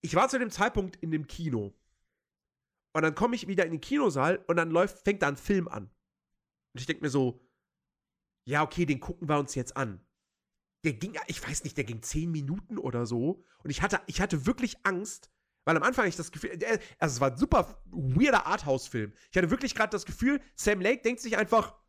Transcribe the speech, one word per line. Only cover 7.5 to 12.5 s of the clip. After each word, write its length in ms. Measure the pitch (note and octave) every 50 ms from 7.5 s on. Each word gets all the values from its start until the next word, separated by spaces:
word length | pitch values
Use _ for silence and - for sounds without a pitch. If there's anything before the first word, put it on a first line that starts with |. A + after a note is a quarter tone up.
| _ _ _ _ _ _ _ _ _ _ _ _ _ _ _ _ _ _ _
ja, 160 | A#2+ C#3 D3 D#3
okay, 220 | - - E3+ F3
den 140 | C#3+ C#3+ B2+
gucken 280 | - - A#2 - E3+
wir 120 | C#3+ D3+ D3
uns 160 | C#3+ - -
jetzt 200 | C3+ A#2+ - -
an. 240 | C3+ C3+ A2 F#2+ F2 _ _ _ _ _ _ _ _ _ _ _ _ _ _ _ _ -
Der 100 | D#3+ B2+
ging, 240 | G#2 - G#3 - - -
ich 180 | - - - -
weiß 180 | - D3+ - -
nicht, 140 | - -
der 60 | - B2+
ging 200 | G#2+ A2+ A2+ -
zehn 280 | - - D#3 D#3+ E3+
Minuten 460 | E3 D#3 C#3 C3+